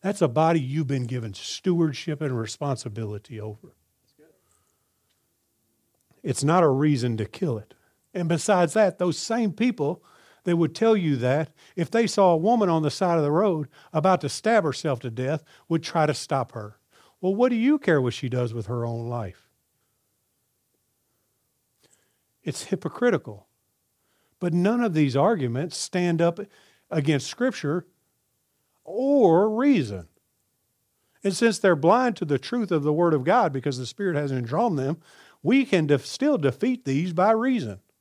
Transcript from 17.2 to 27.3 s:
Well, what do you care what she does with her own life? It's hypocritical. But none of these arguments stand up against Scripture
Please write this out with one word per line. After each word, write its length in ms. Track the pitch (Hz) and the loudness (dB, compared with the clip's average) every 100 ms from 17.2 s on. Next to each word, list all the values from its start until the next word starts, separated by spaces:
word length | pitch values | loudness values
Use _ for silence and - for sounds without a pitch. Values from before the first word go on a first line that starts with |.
Well, 140 | 185 | -4
what 140 | 196 254 | 2 2
do 80 | 233 | 2
you 220 | 247 302 | 2 2
care 220 | - 151 | 2 2
what 120 | 123 | 0
she 160 | - 127 | -4 -4
does 240 | 123 120 | -2 -4
with 140 | 117 104 | -6 -6
her 180 | 123 | -6
own 240 | 117 117 117 | -6 -6 -8
life? 400 | 120 98 - _ _ _ _ _ _ _ _ _ _ _ _ _ _ _ _ _ _ _ _ _ _ _ _ _ _ _ _ _ _ | -8 -10 -14 _ _ _ _ _ _ _ _ _ _ _ _ _ _ _ _ _ _ _ _ _ _ _ _ _ _ _ _ _ _
It's 220 | - - | -10 -10
hypocritical. 840 | - 190 160 - 247 165 - 101 _ _ _ _ _ _ _ _ _ _ | -6 -6 -6 -2 0 0 -4 -18 _ _ _ _ _ _ _ _ _ _
But 140 | 180 | -2
none 320 | 170 190 240 | 2 2 2
of 80 | 233 | 0
these 240 | 156 143 131 | 2 2 4
arguments 600 | 170 214 127 120 160 - | 2 2 -2 -4 -6 -8
stand 420 | - 185 175 165 | -6 -2 0 2
up 180 | 170 170 202 _ _ _ - | 2 0 -10 _ _ _ -8
against 360 | 165 143 143 | -2 0 0
Scripture 600 | - | -2